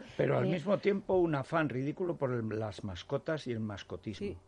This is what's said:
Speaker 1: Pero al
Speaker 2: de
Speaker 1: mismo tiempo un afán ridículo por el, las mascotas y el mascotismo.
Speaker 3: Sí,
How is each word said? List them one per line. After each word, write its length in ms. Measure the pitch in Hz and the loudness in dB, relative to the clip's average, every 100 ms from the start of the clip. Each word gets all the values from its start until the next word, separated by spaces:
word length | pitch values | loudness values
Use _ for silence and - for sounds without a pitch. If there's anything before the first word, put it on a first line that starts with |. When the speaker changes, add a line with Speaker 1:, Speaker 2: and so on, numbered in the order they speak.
| - - | -10 0
Speaker 1:
Pero 220 | 131 135 | 2 4
al 60 | |
Speaker 2:
de 60 | 123 | 4
Speaker 1:
mismo 260 | 175 156 190 | 2 2 2
tiempo 360 | - 196 - | 4 2 4
un 200 | 190 170 | 4 4
afán 340 | 147 127 165 151 | 2 0 2 2
ridículo 480 | 123 139 - 180 160 | 0 -2 -2 -4 0
por 160 | 135 | 0
el, 160 | 123 110 107 | 0 0 -2
las 240 | 107 101 | -4 -4
mascotas 640 | 104 90 - 139 - 156 - | -8 -8 -4 -4 -2 -4 -2
y 40 | |
el 80 | 113 | -4
mascotismo. 640 | 110 98 - 90 - 101 202 | -4 -6 -8 -10 -8 -6 -6
Speaker 3:
Sí, 100 | - | -8